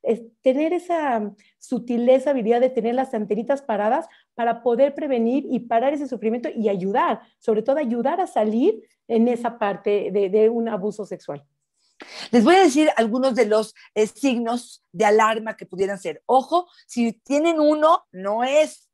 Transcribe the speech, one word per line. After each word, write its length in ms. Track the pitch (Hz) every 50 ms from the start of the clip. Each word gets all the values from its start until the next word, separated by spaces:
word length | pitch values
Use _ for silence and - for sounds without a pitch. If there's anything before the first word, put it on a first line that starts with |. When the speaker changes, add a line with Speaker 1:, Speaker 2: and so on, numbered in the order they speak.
Speaker 1:
eh, 240 | - - 226 220 - - _ _
tener 320 | _ 262 254 277 311 320
esa 580 | 349 349 349 - 349 330 302 277 240 226 208 202 202 _ _ _ _ _
sutileza, 720 | - - 254 233 240 - 240 233 240 247 254 269 262 302
habilidad 300 | 285 262 214 214 233 240
de 100 | 247 254
tener 240 | 254 247 208 233 240
las 180 | 254 262 254
antenitas 480 | - 220 214 196 214 202 233 - 277 269
paradas 460 | - - 220 202 208 220 247 311 320 - _ _ _ _ _
para 280 | - 233 233 226 233
poder 320 | - 254 240 233 277 285 277
prevenir 500 | 285 311 294 269 233 226 226 247 285 294 -
y 100 | 262 233
parar 320 | - - 240 233 240 277
ese 160 | 302 294 294 262
sufrimiento 400 | 262 214 214 220 226 247 240 302 -
y 140 | 233 214 214
ayudar, 500 | 202 190 180 196 202 254 269 302 240 - - _ _ _
sobre 240 | _ - 220 214
todo 160 | 220 277 269 311
ayudar 420 | 302 233 233 240 233 269 320 381
a 60 | 370
salir 560 | 339 - 240 214 214 214 226 262 392 453 - - _ _ _ _ _
en 200 | 233 226 226 240
esa 300 | 247 233 240 233 233 -
parte 520 | 220 202 196 175 - 208 202 202 - -
de, 200 | 185 208 202 185
de 180 | 190 214 220 220
un 200 | 233 233 226 226
abuso 340 | 220 196 180 214 208 - 202
sexual? 400 | - 190 180 _ - 147 143 _ _ _ _ _ _ _ _ _ _ _ _ - - - - - -
Speaker 2:
Les 140 | - 240 214
voy 100 | 285 349
a 60 | 381
decir 280 | 392 320 247 294 311 302 -
algunos 380 | - 226 220 214 254 254 269 240
de 120 | 240 240
los, 280 | 208 208 220 214 214 - _ - - _
eh, 120 | 214 214
signos 800 | 208 - - - 277 240 233 233 226 240 240 240 - - _ _ _
de 120 | _ 170 220
alarma 520 | 208 208 220 220 214 226 226 220 220 208
que 100 | - 190
pudieran 320 | _ - 180 196 190 202 185
ser. 240 | - 175 151 - _
Ojo, 420 | - 240 262 262 - 311 349 359 _ _ _ _
si 260 | _ - 240 233 233
tienen 480 | 220 _ _ _ 277 294 311 339 330 311
uno, 460 | 302 294 302 302 302 311 339 381 _ _
no 340 | - 185 190 196 208 226 240
es. 400 | 262 277 302 311 269 - - _ _